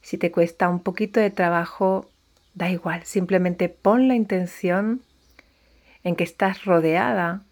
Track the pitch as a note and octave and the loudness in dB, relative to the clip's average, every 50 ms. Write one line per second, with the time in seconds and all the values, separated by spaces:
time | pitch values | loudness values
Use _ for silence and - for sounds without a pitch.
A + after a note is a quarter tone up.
0 | _ - - E3+ - E3+ F3 F#3 E3+ E3+ - _ F#3 F3 F3+ F3+ F3+ G3 F3+ - | _ -10 -6 -4 -4 -2 2 0 0 0 0 _ -2 0 0 -2 -4 -6 -4 -4
1 | G#3+ G3+ - A#3 G#3+ G3+ G3+ - F3+ E3+ F3 E3+ E3+ - - - G3 F#3+ F#3+ F#3+ | -6 -2 0 0 0 0 0 0 0 2 2 0 -2 -4 -4 -2 0 0 0 -2
2 | - _ _ _ _ _ _ _ _ _ _ F3+ F3 F3 F#3 E3+ - F3 D#3+ F3 | -6 _ _ _ _ _ _ _ _ _ _ -6 -4 -2 -4 -4 -4 -6 -8 -8
3 | - - - G3+ F3+ F3 G3 F3+ F3+ F3+ F3+ - F3+ F3 - _ _ G3 G#3+ B3 | -10 -4 -4 -2 0 2 2 2 2 2 0 0 -2 -4 -4 _ _ 4 4 6
4 | C4 C4 B3+ A#3 G#3+ G3+ G3 F#3 F3+ F3 - - - F3+ F3 F#3+ G#3 A3 A#3 C4 | 4 4 4 2 0 0 0 -2 -2 -4 -6 -4 -2 0 0 0 0 -2 -4 -6
5 | _ _ _ _ _ _ _ - _ _ _ _ _ _ _ _ _ _ _ _ | _ _ _ _ _ _ _ -20 _ _ _ _ _ _ _ _ _ _ _ _
6 | _ F3+ E3+ - F3 E3 - _ G3+ F#3+ F#3+ - - G3+ F3+ E3+ E3 D#3+ D#3+ F3 | _ -4 -2 -2 -4 -6 -2 _ -2 -2 -2 -4 0 2 2 4 4 2 2 2
7 | G#3+ - A#3 F#3+ F3 E3+ F3 G3+ - _ | 0 0 0 0 -2 -2 -4 -8 -12 _